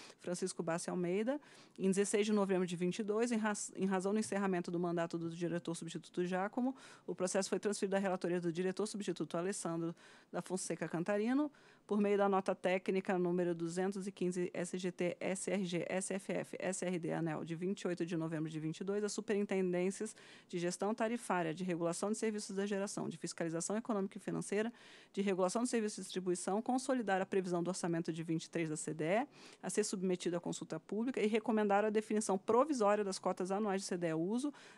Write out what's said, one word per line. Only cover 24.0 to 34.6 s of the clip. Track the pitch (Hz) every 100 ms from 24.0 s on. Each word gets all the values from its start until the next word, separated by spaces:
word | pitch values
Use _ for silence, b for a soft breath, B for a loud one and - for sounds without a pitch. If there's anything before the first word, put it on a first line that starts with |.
| 196 196
e |
financeira, | - 170 - 202 226 - b b b
de | 190
regulação | 202 185 185 233
de | 247
serviços | 233 214 190
de |
distribuição, | 190 185 185 175 - 208
consolidar | 240 254 - 262 196 185
a | 190
previsão | 196 185 175
do | 170
orçamento | 185 175 165 165
de | 160
vinte | 165 165 -
e |
três | 170 160
da | 151
C | -
D | 156
E, | 156 214 294 B B B
a | 190
ser | 208
submetido | 214 196 185 180 175 170
à |
consulta | 170 175 - 156
pública | - 202 254 -
e | 208
recomendar | 226 240 214 208 196
a | 214
definição | 214 214 214 208 190
provisória | - 233 302 254 202 208
das | 196 185
cotas | 185 185 190
anuais | 196 214 196
de | -
C | 180
D | 170
E |
uso | 160 180 240 294 -